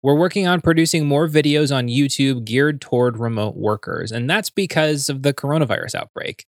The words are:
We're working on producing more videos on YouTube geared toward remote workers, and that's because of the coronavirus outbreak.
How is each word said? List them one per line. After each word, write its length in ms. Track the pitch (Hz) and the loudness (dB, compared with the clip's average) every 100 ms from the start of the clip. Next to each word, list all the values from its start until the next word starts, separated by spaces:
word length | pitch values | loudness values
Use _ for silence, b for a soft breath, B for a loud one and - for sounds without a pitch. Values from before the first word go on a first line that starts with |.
We're 160 | 135 147 | 2 2
working 300 | 175 202 185 | 2 0 0
on 140 | 180 | 2
producing 440 | 165 165 160 165 147 | 2 4 2 2 2
more 220 | 143 165 | 2 4
videos 460 | 151 147 147 147 | 2 4 2 2
on 160 | 135 120 | 0 0
YouTube 540 | 127 139 - 135 127 | 0 0 2 0 0
geared 380 | 107 123 147 143 | -2 2 2 0
toward 360 | - 123 123 113 | -2 0 0 0
remote 380 | 117 110 107 - | -4 -2 -4 -2
workers, 560 | 104 107 - 82 104 | -2 -2 -4 -8 -6
and 160 | 113 123 | -6 -2
that's 220 | 196 - | -2 -2
because 600 | - 190 165 156 147 139 | -4 -2 0 0 0 -4
of 120 | 135 | -2
the 100 | 139 | -2
coronavirus 640 | 135 139 156 131 - - | -2 -2 0 0 -2 -4
outbreak. 540 | - - - - - - | -8 -10 -10 -10 -10 -18